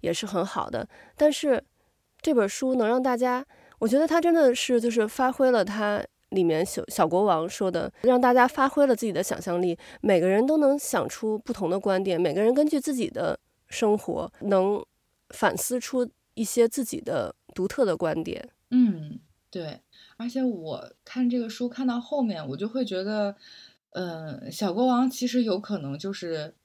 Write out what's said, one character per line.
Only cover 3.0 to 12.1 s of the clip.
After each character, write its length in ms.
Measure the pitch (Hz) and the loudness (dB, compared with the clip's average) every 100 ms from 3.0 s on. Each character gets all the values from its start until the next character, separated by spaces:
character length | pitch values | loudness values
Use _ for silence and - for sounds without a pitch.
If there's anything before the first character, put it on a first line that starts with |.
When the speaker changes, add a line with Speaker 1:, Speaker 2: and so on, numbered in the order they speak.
Speaker 1:
大 120 | 254 | 0
家， 300 | 240 247 247 277 _ _ _ | 0 0 -2 -6 _ _ _
我 80 | 226 | 2
觉 120 | 262 | 2
得 80 | 311 | 4
它 120 | 330 | 2
真 120 | 339 | 4
的 220 | 330 277 | 6 4
是 260 | 240 - 240 | 4 2 2
就 100 | 233 | 2
是 160 | 233 214 | 0 -2
发 240 | - 262 | 0 0
挥 200 | 254 262 | 2 2
了 120 | 240 | 4
它 400 | 196 208 208 208 - _ _ | 2 -2 -2 -2 -6 _ _
里 120 | 190 | 0
面 220 | 170 156 | 2 2
小， 180 | 180 - - | 0 -4 -8
小 180 | - 160 | 0 2
国 180 | 175 | 4
王 220 | 208 160 170 | 4 2 0
说 240 | - 190 | -4 -2
的， 220 | 170 - - | -2 -6 -2
让 160 | 233 247 | 2 4
大 140 | 247 | 6
家 160 | 247 247 | 6 4
发 180 | 277 269 | 4 0
挥 200 | 277 277 | 4 2
了 100 | 233 | 2
自 80 | |
己 80 | 226 | 0
的 100 | 170 | -2
想 180 | 190 180 | -4 -4
象 200 | 180 175 | -4 -2
力， 160 | 180 170 - - | -2 -4 -10 -4
每 180 | - 185 | 2 4
个 80 | 180 | 4
人 200 | 196 262 | 4 4
都 100 | 311 | 4
能 220 | 285 285 | 4 2
想 280 | - 220 131 | 0 -2 -2
出 320 | - 220 214 | -4 -6 -6
不 140 | - | -6
同 160 | 240 175 | -6 -2
的 100 | 190 | -2
观 240 | 202 190 | 0 0
点， 160 | 196 | 0